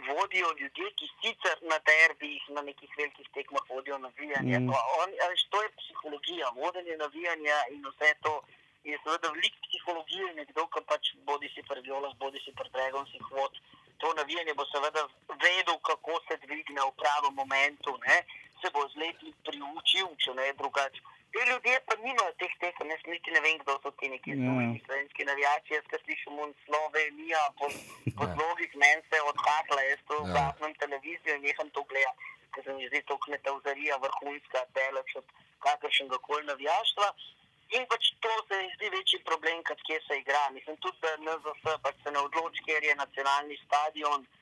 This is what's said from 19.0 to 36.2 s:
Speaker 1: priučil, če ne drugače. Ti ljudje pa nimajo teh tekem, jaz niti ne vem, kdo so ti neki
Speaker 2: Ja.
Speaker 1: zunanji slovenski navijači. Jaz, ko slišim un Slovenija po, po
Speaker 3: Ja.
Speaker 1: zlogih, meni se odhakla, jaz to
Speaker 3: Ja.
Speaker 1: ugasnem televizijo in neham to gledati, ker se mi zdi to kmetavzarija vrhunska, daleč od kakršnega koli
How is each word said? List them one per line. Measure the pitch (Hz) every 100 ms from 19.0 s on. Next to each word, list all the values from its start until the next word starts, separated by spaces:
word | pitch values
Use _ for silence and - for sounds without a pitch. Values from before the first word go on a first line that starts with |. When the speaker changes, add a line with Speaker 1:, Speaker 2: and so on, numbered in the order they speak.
| 170 165 156 -
Speaker 1:
priučil, | 156 143 - 160 - 185 185
če | 147 131
ne | 127 139
drugače. | 139 131 143 135 - - - _
Ti | 214
ljudje | 247 247 233 254
pa | - 220
nimajo | 240 247 185
teh | - 180 -
tekem, | 175 - 151
jaz | 160
niti | 165 170 -
ne | 165
vem, | 156 156
kdo | 139 139
so | 143
ti | - 139
neki | 127 147
Speaker 2:
Ja. | 143
Speaker 1:
zunanji | 127 127 117 113
slovenski | - 135 139 -
navijači. | 143 139 143 151 -
Jaz, | 151 -
ko | 156
slišim | - 156 - 147
un | 147 143
Slovenija | - 151 156 151 151 147 160 160 147
po, | - 139 - - - -
po | -
Speaker 3:
Ja. | 147
Speaker 1:
zlogih, | 113 160 170 165
meni | 143 147 156
se | - 156
odhakla, | 147 - 151 151 - 143
jaz | 135 139
to | - 151
Speaker 3:
Ja. |
Speaker 1:
ugasnem | 147 143 139 - 151
televizijo | - 147 139 151 170 156
in | 143
neham | 143 147 151
to | 147
gledati, | 143 135 135 - - - _
ker | 135
se | 135
mi | 135 123
zdi | 143
to | - 143
kmetavzarija | 147 143 139 139 139 139 151 139
vrhunska, | 135 - 143 143 - 131 127
daleč | 135 135 135 -
od | 135 - _ _ _
kakršnega | 139 147 147 - 135
koli | 127